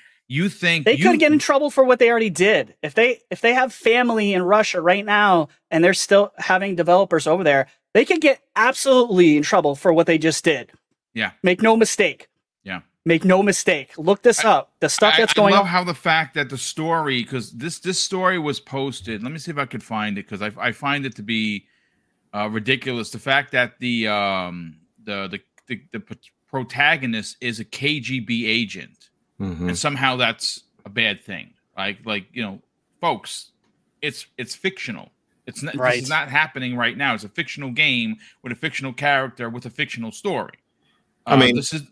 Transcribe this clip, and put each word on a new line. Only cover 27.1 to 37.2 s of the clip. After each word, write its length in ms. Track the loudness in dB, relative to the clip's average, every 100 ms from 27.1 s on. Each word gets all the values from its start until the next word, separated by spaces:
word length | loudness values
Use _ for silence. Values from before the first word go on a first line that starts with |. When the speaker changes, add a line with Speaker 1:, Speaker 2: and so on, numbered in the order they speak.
| -6 -8 -10
Speaker 1:
is 180 | -8 -8
a 40 | -10
K 340 | -6 -4 -4
G 200 | -6 -6
B 260 | -4 -4 -2
agent, 640 | -2 -4 -8 -18 _ _ _ _ -10
Speaker 3:
Mm-hmm. 280 | -8 -6 -4
Speaker 1:
and 80 | -4
somehow 380 | -4 -2 -2 0
that's 480 | -2 -4 -8 -10 _ _ -10
a 40 |
bad 320 | -2 -2 -2
thing. 320 | -10 -16 -16 _ _ -10
Like, 220 | -8 -8 -8
like, 200 | -8 -8
you 100 | -10
know, 200 | -10 -12 _ _ _ _
folks, 500 | -4 -4 -8 -16 -18 _ _ _ _ _
it's, 240 | -10 -10 -14 -14
it's 180 | -14 -8
fictional. 560 | -8 -8 -12 -12 -16 _ _ _ -20
It's 160 | -12
not, 140 | -10 -2
Speaker 2:
Right. 200 | -2 0
Speaker 1:
this 80 |
is 60 | -2
not 200 | -4 -2
happening 480 | 0 -2 -4 -6 -2
right 180 | -2 -2
now. 160 | -2
It's 100 | -4